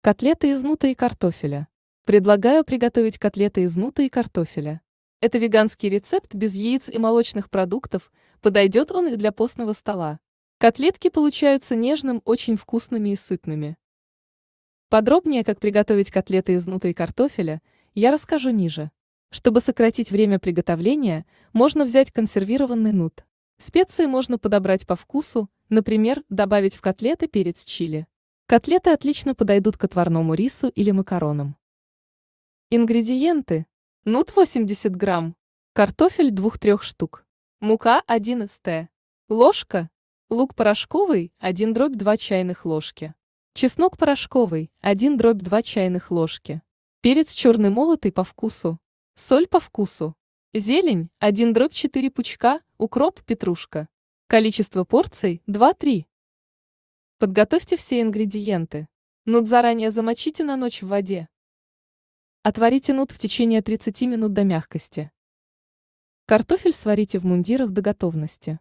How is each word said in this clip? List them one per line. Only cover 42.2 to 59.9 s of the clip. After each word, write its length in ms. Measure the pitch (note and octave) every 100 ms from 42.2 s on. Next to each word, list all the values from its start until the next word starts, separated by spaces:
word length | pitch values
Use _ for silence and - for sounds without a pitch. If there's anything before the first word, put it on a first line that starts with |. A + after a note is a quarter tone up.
| - F#3+ F3+ F3
ложки. 500 | E3 D#3 - - D#3 - _ _ _
Чеснок 420 | - B3+ - F4+ -
порошковый 760 | D4+ C#4 - C4 A3 D#3+ D#3+ _
один 360 | G3 G3+ C4 C4+
дробь 220 | A#3 G#3+
два 240 | F3 G#3
чайных 480 | - - F#3 F3+ -
ложки. 500 | F3 D#3+ - - D#3 _ _ _ _
Перец 280 | A#3 C#4 D#4
черный 380 | - B3 A3+ G#3
молотый 400 | G#3+ D#4 D#4 G3+
по 140 | F#3
вкусу. 560 | F#3 - A3 - E3+ E3 _ _ _
Соль 320 | - - C4 F#4
по 140 | F4+
вкусу. 560 | - - G3 - D#3 - _ _ _
Зелень 580 | A3 G3+ D4 F4+ F#3+ E3 _
один 320 | G#3 G3+ A#3
дробь 200 | A3+ C#4+
четыре 380 | - D4 C4+ C4
пучка, 520 | - A#3 - A#3 D4+ _ _
укроп, 440 | A3 - D#4 -
петрушка. 640 | - A#3 - F3 - D#3 D#3 _ _ _ _
Количество 560 | A3+ A3 G#3 G#3 F#3
порций 580 | F3+ B3 F#4+ - G3 E3+ -
два-три. 600 | G3+ B3+ F#4+ D4 G#3+ - _ _ _ _ _ _ _ _ _ _ _
Подготовьте 560 | G#3 F#3+ - F4 - E4+
все 240 | - B3
ингредиенты. 880 | A3+ G#3 G#3+ G#3 G#3 F#3 E3 D3+ D#3 _ _ _ -
Нут 200 | A#3 A3
заранее 440 | A#3+ A#3+ A#3 A3